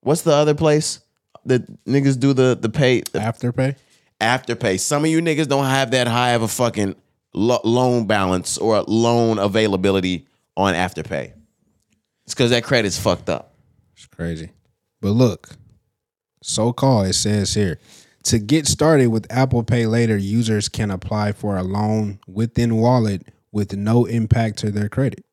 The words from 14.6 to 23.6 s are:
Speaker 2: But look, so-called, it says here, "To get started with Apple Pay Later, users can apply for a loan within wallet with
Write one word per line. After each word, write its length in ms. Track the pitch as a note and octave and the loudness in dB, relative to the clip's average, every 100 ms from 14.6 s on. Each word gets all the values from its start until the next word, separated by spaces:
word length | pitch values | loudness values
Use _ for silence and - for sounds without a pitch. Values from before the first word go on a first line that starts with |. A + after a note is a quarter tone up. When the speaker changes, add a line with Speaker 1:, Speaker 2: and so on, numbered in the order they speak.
| _ _ _ _ | _ _ _ _
Speaker 2:
But 80 | G2 | -2
look, 380 | A2 E3 F3 - - - _ _ _ _ _ _ _ | 2 2 0 -14 -20 -20 _ _ _ _ _ _ _
so-called, 680 | - - A2+ A#2+ C3+ B2 F#2+ | -8 -2 -2 2 2 4 2
it 60 | |
says 400 | F#2 G#2 G#2 F#2+ | 0 0 0 0
here, 260 | - G2 D#2 _ - _ _ | 0 -2 -4 _ -20 _ _
"To 160 | - A#2+ | -2 -2
get 260 | G#2 D3+ C#3+ | 2 0 0
started 400 | - D3+ D#3 B2 | 0 4 4 4
with 200 | A2 G2+ | 0 -2
Apple 340 | A#2+ C3 B2 | -2 0 0
Pay 220 | A2+ B2 A2+ | 0 0 2
Later, 280 | A2+ A#2 G#2+ | 0 2 0
users 520 | G2 A2 A2+ G#2+ G2+ | 0 -2 0 -2 -2
can 200 | - G#2+ | -4 -4
apply 440 | F#2+ - G#2+ G#2 | -4 -6 -4 -4
for 240 | G2+ G#2 F#2+ | -4 -4 -4
a 60 | |
loan 560 | F#2 G2 G#2+ A2 G#2 G2+ - | -4 -2 -2 -2 -4 -8 -12
within 500 | F#2+ A2+ - A#2 A2+ | -4 -2 0 0 2
wallet 460 | A#2 B2+ G#2+ G2 - _ _ | 4 4 2 -2 -10 _ _
with 240 | G#2+ | -6